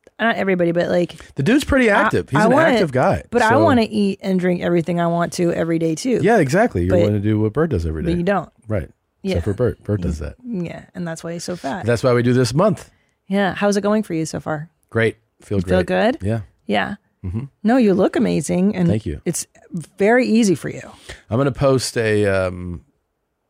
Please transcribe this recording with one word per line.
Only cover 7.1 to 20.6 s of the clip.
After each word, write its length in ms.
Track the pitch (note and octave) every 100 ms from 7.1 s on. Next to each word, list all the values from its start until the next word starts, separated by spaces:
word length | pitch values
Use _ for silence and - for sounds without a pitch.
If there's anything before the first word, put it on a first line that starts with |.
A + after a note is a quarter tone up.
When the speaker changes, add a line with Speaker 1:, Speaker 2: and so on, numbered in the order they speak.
| G#2+
Speaker 2:
do 200 | G#2 G#2+
what 140 | A2
Bert 160 | D3 E3
does 160 | G2
every 180 | D#2+ D#2
Speaker 1:
but 80 | E3
Speaker 2:
day. 60 | F3
Speaker 1:
you 60 |
don't. 260 | F3 F#3+ - _ A2
Speaker 2:
Right. 220 | G#2 C#2 _ _ _
Speaker 1:
Yeah. 160 | G3 F#2
Speaker 2:
Except 80 |
for 80 | G#2
Bert. 300 | F#2+ A#2+ -
Bert 180 | - G#2
does 180 | E2+ D2+
that. 160 | D2+ -
Speaker 1:
Yeah. 400 | B3 F#3+ E3 - -
And 140 | F#3 E3+
that's 160 | E3
why 100 | E3
he's 100 | E3+
so 120 | -
fat. 300 | F3 C4+ G#3
Speaker 2:
That's 180 | A2 A#2
why 100 | C3
we 80 | A#2+
do 120 | A#2+
this 200 | B2+ A#2
month. 380 | C3+ G#3 D3 - _ _ _ -
Speaker 1:
Yeah. 280 | G3 G3
How's 200 | - G#3
it 60 | G3+
going 220 | G3+ A3
for 100 | -
you 120 | E3
so 140 | D#3 E3
far? 300 | E3 D3+ D#3+ _ _
Speaker 2:
Great. 260 | A2+ A2 - _ _
Feel 160 | - G2+
Speaker 1:
You 40 |
feel 200 | F2+ F#3
Speaker 2:
great. 40 | F#3
Speaker 1:
good? 300 | F#3 G#3+ E4
Speaker 2:
Yeah. 200 | G#2 A2+ - _ -
Speaker 1:
Yeah. 280 | G3+ - G3+ _ _
Speaker 2:
Mm-hmm. 220 | F#2 A2 C#3 _
Speaker 1:
No, 140 | G#3+ C4
you 180 | G#3+
look 200 | F#3 B3
amazing. 600 | E4 F#3+ F3 D#3 F3 G3
And 120 | F#3 E3+
Speaker 2:
Thank 180 | G#2+ E2+
you. 140 | D2
Speaker 1:
it's 220 | F3+ - - _ _ F3 - -
very 300 | G3 B3 A3
easy 260 | A3 G3+
for 160 | D#3